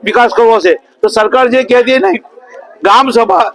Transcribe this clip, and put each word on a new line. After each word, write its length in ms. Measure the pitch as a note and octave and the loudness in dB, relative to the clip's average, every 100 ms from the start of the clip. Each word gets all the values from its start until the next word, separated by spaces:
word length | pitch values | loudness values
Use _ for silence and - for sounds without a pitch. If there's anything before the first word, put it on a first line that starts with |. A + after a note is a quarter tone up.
વિકાસ 260 | A#3 G#3+ A#3+ - | -2 0 0 2
કરવો 200 | A#3 A3+ | 2 2
હશે 180 | F3+ D#3 _ _ | 0 -2 _ _
તો 60 | G#3+ | -4
સરકાર 400 | A3 G#3+ C4 B3+ | -2 -2 0 0
જે 140 | B3+ | 0
કહે 200 | C4 B3 | 0 0
તે 160 | B3 C4 | 2 0
નહીં, 240 | F#4+ D#4 - - - - - - | 0 -4 -8 -20 -20 -20 -20 -6
ગ્રામ 280 | G3 A3 C4+ | 0 2 2
સભા 340 | A#3+ A3+ A3+ G#3+ | 0 0 0 -2